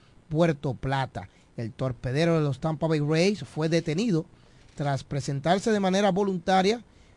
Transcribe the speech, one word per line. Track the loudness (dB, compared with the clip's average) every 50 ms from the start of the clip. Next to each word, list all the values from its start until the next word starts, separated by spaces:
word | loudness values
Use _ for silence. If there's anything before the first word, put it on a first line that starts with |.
| _ _ _ -20 _ -4
Puerto | 2 2 4 2 2 0 -4 -6 -6
Plata. | -4 -4 -2 -2 -2 -2 -4 -6 -12 -12 -12 _ _ _ _ -10
El | -8 -8 -8 -6
torpedero | -4 -4 -4 -4 -6 -6 -4 0 2 2 2 4
de | 2 2
los | 0 -2 -2
Tampa | -4 -4 -2 -2 0
Bay | 0 0 0
Rays | 0 2 2 4 4 2 2 -2 -8
fue | -10 -6 -4 -2
detenido | 0 0 0 0 0 -2 -2 0 0 0 0 -2 -4 -16 -20 -20 -20 -20 -20 -20 -20 -10
tras | -6 -4 -2 -2 -4 -4
presentarse | -6 -6 -6 -4 -4 -6 -4 0 0 0 2 2 0
de | 2 2
manera | 2 2 2 4 2 2
voluntaria | 2 2 0 0 -2 -2 0 2 2 4 4 2 0 -2 -6 _ _ -20 -20 -20 -20